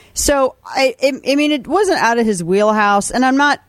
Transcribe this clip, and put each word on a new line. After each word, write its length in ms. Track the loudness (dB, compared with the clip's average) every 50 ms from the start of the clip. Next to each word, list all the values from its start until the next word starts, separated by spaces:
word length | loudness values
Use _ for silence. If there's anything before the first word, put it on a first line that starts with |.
| -20 _ _
So, 440 | -4 -2 0 0 0 0 -2 -4 _ _
I, 320 | -10 -4 -2 -2 -2 0 0
I, 200 | -2 -2 -2 -2 -4 -2
I 60 | 0
mean, 180 | 0 0 0 -2
it 120 | -4 -4
wasn't 340 | -2 -2 0 0 0 0 0
out 200 | 0 0 2 2
of 60 | 0
his 180 | 0 0 -2 -2
wheelhouse. 680 | -2 0 2 2 2 2 2 2 2 2 0 0 -2
And 140 | -2 0 0
I'm 140 | 0 2 2
not 260 | 2 0 0 -2 -6